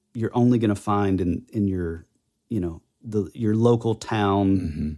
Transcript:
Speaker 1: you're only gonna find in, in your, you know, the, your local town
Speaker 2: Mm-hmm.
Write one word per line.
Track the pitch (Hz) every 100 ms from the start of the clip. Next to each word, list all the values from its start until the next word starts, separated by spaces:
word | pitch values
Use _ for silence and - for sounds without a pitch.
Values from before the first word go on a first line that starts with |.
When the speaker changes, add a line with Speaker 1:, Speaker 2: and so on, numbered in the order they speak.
| _
Speaker 1:
you're | 120 110
only | 123 120 123
gonna | 110
find | 98 - 101 101 92
in, | 87 85 -
in | 110 101
your, | 92 85 82 - _ _ _ -
you | 113
know, | 87 82 _ _
the, | 120 107 90
your | - 110
local | 110 117 120 117
town | 110 - 107 101 98 98 98
Speaker 2:
Mm-hmm. | 85 73 76